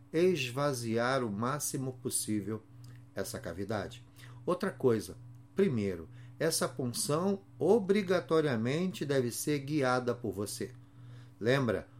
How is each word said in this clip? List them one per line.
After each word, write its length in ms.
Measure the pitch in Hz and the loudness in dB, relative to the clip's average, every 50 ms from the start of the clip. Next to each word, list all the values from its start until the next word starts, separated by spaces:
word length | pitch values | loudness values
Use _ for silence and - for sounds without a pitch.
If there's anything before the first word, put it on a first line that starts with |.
| - - - | -12 -4 0
esvaziar 1080 | 160 175 185 180 147 127 123 117 135 143 147 135 120 117 113 110 113 117 123 135 135 123 | 2 4 4 4 2 0 -4 -2 0 0 0 0 -2 -2 0 0 2 2 2 2 2 0
o 60 | 113 | -2
máximo 640 | 101 98 117 123 143 147 - - - 143 127 131 123 - | -2 -2 -2 0 -2 -2 -2 -4 -4 -4 -4 -4 -6 -6
possível 600 | - 123 - - - - 107 107 95 101 110 107 - - - - - - - - - - - | -4 -2 -2 -2 0 0 -2 -2 -2 -2 -4 -6 -8 -12 -20 -20 -18 -18 -18 -18 -20 -10 -8
essa 240 | - 95 - - 90 | -6 -6 -6 -6 -8
cavidade. 640 | - 90 82 90 101 95 113 104 90 - - - - - - - - - - - - | -8 -8 -6 -6 -4 -4 -2 -2 -4 -6 -8 -14 -18 -20 -20 -20 -18 -18 -18 -6 -2
Outra 260 | - 180 180 - 240 | -2 -2 0 0 -2
coisa, 460 | - - - 127 113 107 92 - - - - - - - - - - | -2 2 4 4 4 4 0 -4 -10 -14 -16 -18 -20 -20 -20 -4 0
primeiro, 540 | - 196 190 131 110 101 98 90 85 80 - - - - - - - | 2 4 4 4 2 0 0 -2 -4 -8 -12 -16 -18 -18 -16 -4 -2
essa 280 | 147 165 160 - - 185 | 0 0 2 2 0 -2
punção 720 | - - 135 123 117 - - - 143 160 180 202 196 - - - - - | -2 -2 -4 -2 -2 -2 0 0 2 2 2 2 0 0 -4 -10 -4 0
obrigatoriamente 1500 | 135 170 208 240 190 175 196 214 196 180 185 175 - - 165 160 151 147 127 110 110 123 139 165 185 185 180 - 165 | 4 6 6 6 6 4 2 2 2 2 2 0 2 2 4 4 4 4 2 2 2 2 2 0 0 -2 -2 -4 -2
deve 240 | 139 143 139 123 120 | 0 2 2 2 0
ser 300 | 110 - - 156 147 143 | -2 -2 -2 0 0 0
guiada 560 | 135 139 156 151 135 127 127 127 120 120 117 | -2 -2 0 2 2 4 2 2 2 0 -2
por 160 | 120 - 107 | -2 -2 -4
você. 400 | 90 95 107 - - - 101 - - - - - - - - - - - - - - - | -2 -2 -4 -4 -4 -6 -8 -8 -10 -12 -20 -20 -20 -20 -20 -18 -18 -18 -18 -18 -10 -2
Lembra? 480 | 98 117 131 143 131 113 95 90 - - - | 2 4 4 4 4 2 0 0 -2 -8 -14